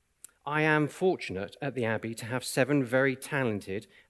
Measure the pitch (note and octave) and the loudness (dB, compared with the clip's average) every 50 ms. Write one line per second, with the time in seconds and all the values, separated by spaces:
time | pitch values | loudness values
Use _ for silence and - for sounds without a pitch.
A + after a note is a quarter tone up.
0 | _ _ _ _ - - _ _ - C#3 D3 D3+ D#3 D#3 D3+ D3+ D3+ C#3+ - - | _ _ _ _ -20 -20 _ _ -6 -2 2 2 4 6 6 4 4 2 0 0
1 | F#3 F#3+ E3+ - - - F#2 F#2 G2+ - - - - C#3 A#2 C3 A#2 A2 A2 G#2+ | 2 2 2 0 -2 -6 -6 -6 -6 -8 -8 -8 -8 -6 -4 -2 0 0 0 -2
2 | - A2+ A2+ - A#2 G#2+ B2+ B2 - - - C#3+ B2+ B2 D3 C#3+ C3 A2 B2 C3 | -2 -6 -8 -8 -6 -6 -4 -4 -4 -2 0 2 2 4 4 2 2 2 2 2
3 | C3+ C3+ C3 C3 - - D3+ C#3 C3 A#2 G#2+ G2 - G2 F#2+ G#2+ A2+ - _ - | 2 2 0 -2 -6 -4 -2 0 0 0 0 -2 -4 -6 -6 -8 -8 -10 _ -20
4 | _ | _